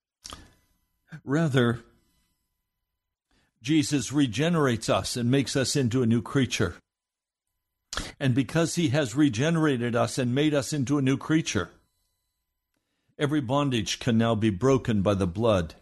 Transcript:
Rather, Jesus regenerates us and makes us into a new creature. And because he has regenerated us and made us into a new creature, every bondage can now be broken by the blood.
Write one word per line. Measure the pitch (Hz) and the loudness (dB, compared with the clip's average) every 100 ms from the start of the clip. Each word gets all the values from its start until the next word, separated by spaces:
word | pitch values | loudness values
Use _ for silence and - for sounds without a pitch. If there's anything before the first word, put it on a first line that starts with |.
| _ _ - - - _ _ _ _ _ _ 156 | _ _ -20 -18 -20 _ _ _ _ _ _ -18
Rather, | 120 147 165 131 120 117 - _ _ _ _ _ _ _ _ _ _ _ _ _ _ _ _ _ | -4 -2 2 2 2 0 -6 _ _ _ _ _ _ _ _ _ _ _ _ _ _ _ _ _
Jesus | 113 160 - 147 - | 0 0 2 -2 -2
regenerates | 143 135 107 160 165 139 113 - | 0 0 0 0 2 2 0 0
us | 104 - 127 | 0 0 -4
and | 117 | 0
makes | 139 123 143 | 0 0 -2
us | 127 147 | 0 0
into | 123 131 | 0 0
a | 113 | 2
new | 117 | 0
creature. | - 139 127 - 95 - _ _ _ _ _ _ _ _ _ _ _ - - - | 0 0 0 0 -4 -4 _ _ _ _ _ _ _ _ _ _ _ -10 -10 -4
And | 135 127 | 0 0
because | 117 160 165 170 | 0 0 0 0
he | 147 | 0
has | 147 127 127 | 0 -2 2
regenerated | 147 107 151 165 156 123 120 120 | 2 2 0 2 0 0 0 0
us | 113 - | 0 -2
and | 123 131 | -2 0
made | 151 | 2
us | 147 - | 0 -2
into | 151 123 143 | -4 0 0
a | |
new | 131 139 | 0 -2
creature, | - 160 - 98 85 - _ _ _ _ _ _ _ _ _ _ _ _ _ - | 0 -2 0 -4 -6 -12 _ _ _ _ _ _ _ _ _ _ _ _ _ -6
every | 147 151 | -2 -2
bondage | 117 139 143 120 - - | -2 -2 0 -2 -2 -4
can | 131 113 | 0 2
now | 117 | 2
be | 113 110 | 2 0
broken | 90 131 135 - 107 | 2 2 2 2 0
by | 98 | 2
the | 98 92 | 2 0
blood. | 92 117 95 80 - | 0 2 2 0 -10